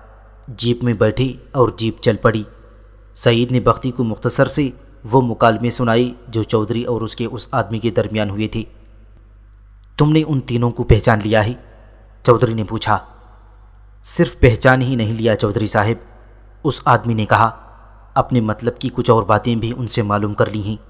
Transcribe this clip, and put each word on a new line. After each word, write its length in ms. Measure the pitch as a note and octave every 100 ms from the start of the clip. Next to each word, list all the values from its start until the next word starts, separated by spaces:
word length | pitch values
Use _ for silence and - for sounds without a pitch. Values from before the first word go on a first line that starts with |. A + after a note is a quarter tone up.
| - - - - -
जीप 320 | A2 A#2 A#2+
में 120 | B2 G#2+
बैठे 360 | A2 G#2+ C3 B2 -
और 200 | C3+ A#2 -
जीप 200 | A2+ -
चल 160 | - G#2
पड़ी। 260 | A#2 A2 G#2 - - - - - - -
सईद 340 | - A#2 A#2+
ने 100 | B2+
बख्ती 280 | A#2 A#2 C3
को 140 | A#2+
मुख्तसर 440 | A#2 G#2 B2 - C3+
से 240 | C#3+ C#3 - - -
वो 160 | A2 B2
मुकालमे 480 | B2+ G#2+ A#2 G#2+ A#2+
सुनाई 440 | A2+ B2 A2+ B2 A#2+ -
जो 140 | A2+
चौधरी 400 | G#2+ A2+ G#2+ A2+
और 180 | B2 A#2
उसके 240 | G#2+ - A#2
उस 200 | A#2 -
आदमी 240 | C3 G2 A2
के 120 | A2+
दरमियान 380 | A2+ G#2+ G#2+ G#2
हुए 180 | G2+ G#2+
थे। 120 | A2+ A2+ - - - - - - - - - - - - -
"तुमने 240 | D3 D#3
उन 160 | D#3 C#3+
तीनों 280 | - A#2+ A#2+
को 140 | A2+
पहचान 380 | A#2 A2 A2 G#2+
लिया 180 | G#2 A2
है?" 160 | G#2 B2+ - - - - - -
चौधरी 300 | - A2+ A#2
ने 100 | A2+
पूछा। 360 | G2+ A2 A2 G#2 - - - - - - - - - -
"सिर्फ 300 | - - - -
पहचान 460 | C3 A2+ C3 C3
ही 140 | B2+ C3
नहीं 180 | A2
लिया 200 | A2+ A2+ G#2+
चौधरी 300 | A2 G2+ G#2
साहब," 320 | A2+ G#2 A#2 - - - - - -
उस 180 | D#3 - -
आदमी 280 | A#2 G#2+
ने 100 | A2+
कहा, 220 | G#2+ G#2 A2+ - - - - - - -
"अपने 240 | B2+ B2+
मतलब 320 | A2 G#2 A#2
की 140 | - C3
कुछ 200 | - A#2+
और 140 | A2+
बातें 340 | G2 G#2+ A#2+ A#2
भी 120 | A2+
उनसे 280 | B2 A#2 -
मालूम 300 | G#2 G#2 G#2
कर 160 | G#2 G#2+
ली 120 | G#2
हैं 160 | G2+ A2 -